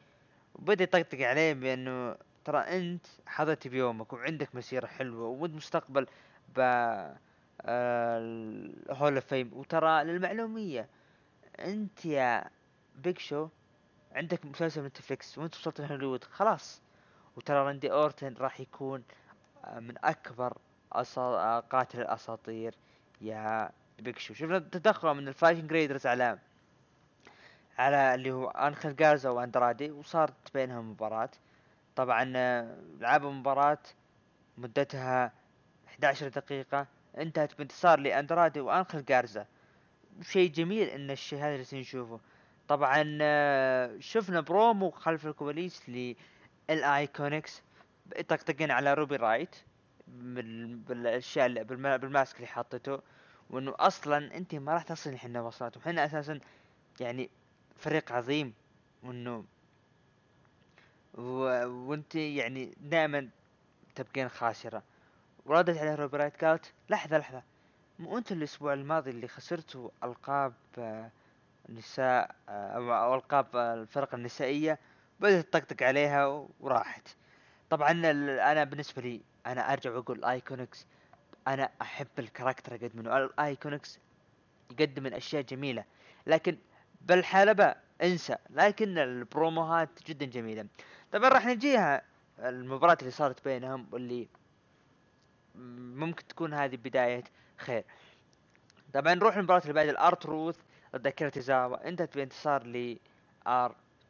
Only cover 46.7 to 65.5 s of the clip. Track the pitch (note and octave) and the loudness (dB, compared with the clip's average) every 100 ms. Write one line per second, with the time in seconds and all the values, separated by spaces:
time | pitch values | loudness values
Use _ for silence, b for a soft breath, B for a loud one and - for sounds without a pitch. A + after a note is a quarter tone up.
46.7 | D#3 C#3+ C#3+ D3 - C#3+ D3+ - - _ | 0 4 2 0 -2 -4 -4 -6 -16 _
47.7 | b b _ - - - D#3+ - C#3+ D#3 | b b _ -14 -8 -2 -2 -2 -2 0
48.7 | B2+ C#3+ C#3+ D3 C#3 A2+ A#2 D#3+ - - | 2 4 2 0 0 2 2 0 -12 -20
49.7 | _ _ _ - B2 B2 B2 A2+ A2+ A#2 | _ _ _ -20 -16 -12 -10 -10 -10 -12
50.7 | A#2+ A2 A#2+ A#2+ A#2+ - D3+ B2+ A#2+ A2 | -12 -10 -4 -2 -2 -2 2 2 2 -6
51.7 | B2+ C#3 C3 C3+ C#3 C3 - A#2+ B2 - | -4 0 0 2 0 0 -4 -12 -8 -8
52.7 | B2+ C#3 C#3 - b b b b B2+ C3+ | -8 -8 -8 -10 b b b b -8 -6
53.7 | - F#3+ - D3 D3 D3 - F3+ D3+ C#3 | 2 2 2 0 0 -2 -10 -10 -8 -2
54.7 | E3 D#3+ E3 D3+ B2+ A#2+ A#2+ A#2 - A#2+ | -2 -2 -8 -8 -10 -8 -8 -8 -8 -10
55.7 | A#2+ D#3 E3+ D3 D#3 C#3+ D3 b b b | -8 -6 0 0 -2 -6 -10 b b b
56.7 | b _ - B2 B2 - _ _ _ _ | b _ -10 -8 -6 -8 _ _ _ _
57.7 | - D#3 D3+ - A#2+ A#2+ D3 C3+ G#2+ _ | -10 -2 -2 -2 -4 0 -2 -2 -8 _
58.7 | _ _ _ B2 B2 A#2+ A#2 - _ _ | _ _ _ -14 -10 -8 -10 -12 _ _
59.7 | _ _ _ _ _ _ _ _ _ _ | _ _ _ _ _ _ _ _ _ _
60.7 | b b b _ - B2 B2+ C3 B2 B2 | b b b _ -14 -8 -2 0 0 -2
61.7 | B2 B2+ D3+ C#3+ D#3+ D3+ C#3+ A#2+ C3 B2+ | -6 -8 -8 -6 -6 -4 -2 -4 -4 -10
62.7 | - C#3+ E3 D#3 C#3+ B2+ _ _ _ _ | -12 -2 0 2 0 -4 _ _ _ _
63.7 | _ _ - C3 C3+ B2+ - A#2 G#2+ A2+ | _ _ -12 -8 -6 -6 -2 -2 -2 -10
64.7 | A2 - b b b b b C3+ | -12 -14 b b b b b 2